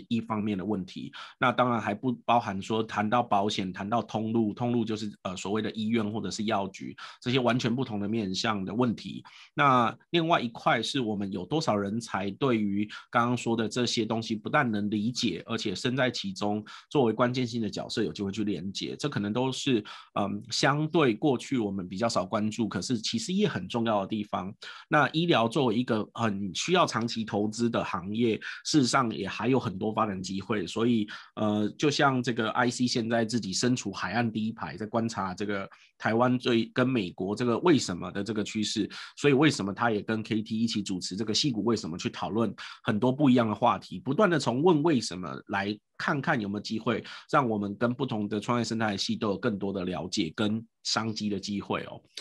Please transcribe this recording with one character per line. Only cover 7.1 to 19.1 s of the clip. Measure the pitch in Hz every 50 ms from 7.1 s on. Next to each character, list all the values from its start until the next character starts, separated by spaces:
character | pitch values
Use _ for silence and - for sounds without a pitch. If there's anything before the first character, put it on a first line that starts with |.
| - -
这 | - 120
些 | 127 131
完 | 120 117 117
全 | 123 - 113 120
不 | 131 127
同 | - 104 101
的 | 101
面 | 101 113 117 101 92 95
向 | 92 - 113 107 98 92
的 | 95 98
问 | 120 127 117 101
题。 | - - 92 - 62 - - - - - - -
那 | 151 147 139 127 123 117 110 120 - _ -
另 | - 170 160
外 | 165 170 -
一 | 120 117
块 | - - - 165 143 117
是 | 110 - - 135
我 | 117 107 107
们 | 98 101 98
有 | 101 - 90
多 | - 147 160
少 | 151 - 107
人 | 101 101 98 107 117
才 | 113 - - 98 98 101
对 | 95 - 143 131 117
于 | 107 104 101 98 101 107 107 - - - -
刚 | - 120 117
刚 | 123 123
说 | 117 - 117 113
的 | 117 110
这 | 104 - 123 120
些 | 117 - 120 107
东 | 113 117 113
西 | 110 113 113
不 | 107 - 113
但 | 135 151 135 117
能 | 107 101 104 104
理 | 110 107 104 123
解， | 123 - 123 101 82 90 -
而 | 107 113
且 | 110 - 107 90
身 | - - 123 127
在 | 135 127 123
其 | 123 - - 98 92
中， | - 104 104 104 107 104 - - - - -
作 | - 147 123
为 | 110 -
关 | - 123 123 127
键 | 135 123
性 | 113 123 117
的 | 110 95
角 | - 80 - -
色 | - 120 104
有 | 80
机 | - - 101
会 | 98
去 | 98 110 101
连 | 107 95 76 90 98
接， | - - - 62 65
这 | - -
可 | 143